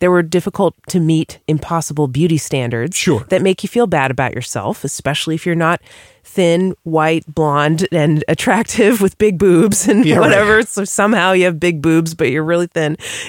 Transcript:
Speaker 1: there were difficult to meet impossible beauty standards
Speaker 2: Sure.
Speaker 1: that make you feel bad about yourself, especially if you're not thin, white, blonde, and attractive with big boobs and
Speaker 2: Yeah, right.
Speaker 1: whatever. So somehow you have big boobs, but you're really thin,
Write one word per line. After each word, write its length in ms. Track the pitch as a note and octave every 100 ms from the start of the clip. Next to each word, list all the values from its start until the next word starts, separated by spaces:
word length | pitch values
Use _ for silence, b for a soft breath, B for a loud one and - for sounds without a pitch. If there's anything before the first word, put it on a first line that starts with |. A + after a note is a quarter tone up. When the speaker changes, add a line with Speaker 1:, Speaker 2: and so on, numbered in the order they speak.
Speaker 1:
there 100 | F3+
were 120 | F3+
difficult 520 | E3 F3+ G3+ - E3 - -
to 100 | F#3
meet 400 | D#3+ D#3+ - - -
impossible 640 | D#3 - E3 - D3+ C#3+
beauty 300 | B2+ E3+ D#3
standards 580 | - C#3 A#2+ A#2 C#3 -
Speaker 2:
Sure. 240 | - B2+ -
Speaker 1:
that 140 | F#3
make 200 | F#3+ F#3
you 60 | G#3
feel 180 | A#3+ A#3
bad 240 | E3 C3
about 240 | C3 B2+
yourself, 480 | - - A2+ G#2 -
especially 520 | C3+ - C3+ D3 D#3+ D#3+
if 80 | F3
you're 80 |
not 260 | E3+ E3 E3+ B B B B -
thin, 460 | - F3 E3+ F#3+ -
white, 420 | E3 D#3 D#3 D#3+ D#3
blonde, 540 | D#3 D3+ C#3+ D3+ D#3+ F#3+
and 320 | E3+ D3 D3+ -
attractive 760 | D#3+ B3+ F#3+ - - G#3+ A3+
with 160 | F#3+ -
big 220 | G#3+ F3
boobs 480 | F#3+ E3+ G#3 G#3 G#3+
and 180 | G#3+
Speaker 2:
Yeah, 120 | D#3+ F3
right. 60 |
Speaker 1:
whatever. 400 | - G3+ G#3 G#3+
So 200 | A3+ G3+
somehow 460 | G3 - G#3 A3 F#3
you 120 | F#3
have 160 | F3+ D#3+
big 200 | F3 D#3+
boobs, 340 | E3 E3 E3
but 160 | D#3+ C3+
you're 120 | C#3+
really 240 | D#3 F3 F3
thin, 300 | E3 D3+ D#3+ B B